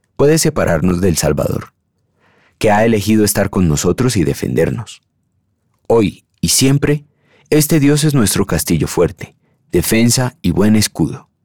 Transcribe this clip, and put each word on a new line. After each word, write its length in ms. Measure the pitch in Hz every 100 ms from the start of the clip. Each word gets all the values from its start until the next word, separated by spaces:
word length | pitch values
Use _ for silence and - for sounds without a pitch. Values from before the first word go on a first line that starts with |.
| _ -
puede 220 | 143 160
separarnos 640 | 160 147 85 80 90 87
del 160 | 95 76
Salvador, 580 | 78 71 - - - _ _ _ _ _ _ _ _ -
que 120 | 107
ha 140 | 104
elegido 400 | 117 107 104 110
estar 260 | 104 107 95
con 180 | 101 85
nosotros 480 | 73 90 87 123 95
y 80 |
defendernos. 760 | 71 67 - 62 - 120 - - _ _ _ _ _ _ _ _ -
Hoy 380 | 117 92 - _ -
y 80 | 82
siempre, 560 | - 131 143 147 147 - _ _ _ -
este 280 | 151 151 165
Dios 260 | 143 147
es 100 | 151
nuestro 320 | 139 98 98 95
castillo 400 | 85 - - 87
fuerte, 500 | - 82 - - _ _ _ -
defensa 680 | 175 - 113 120 131 123 _
y 120 | 90
buen 220 | 82 -
escudo. 540 | 214 - - 117 - _ _